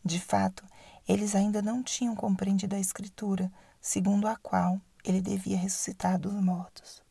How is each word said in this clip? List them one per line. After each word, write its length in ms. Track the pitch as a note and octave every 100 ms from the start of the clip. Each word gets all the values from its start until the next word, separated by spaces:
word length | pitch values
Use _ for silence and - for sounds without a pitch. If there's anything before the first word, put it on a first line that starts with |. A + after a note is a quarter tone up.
| F#3
De 140 | E3+
fato, 440 | - G3+ F#3+ F#3+ - - - - -
eles 280 | G3 G#3 G3+
ainda 260 | G#3 G#3
não 220 | G#3 A#3+
tinham 320 | B3+ - A#3+ A3
compreendido 600 | G#3+ F#3+ F#3+ G3 G3 G3+
a 40 |
Escritura, 720 | F#3 - G3 - G#3 F#3+ F#3 - - _
segundo 460 | - - F#3+ G3+ G#3
a 100 | A3+
qual 420 | - F#3+ F3+ F#3+ - _
ele 160 | - F#3
devia 380 | F#3+ G3 F#3+ F#3+
ressuscitar 600 | F#3 - - - F#3 F#3
dos 160 | F#3 G3+
mortos. 680 | F#3 F3+ F3+ - - - _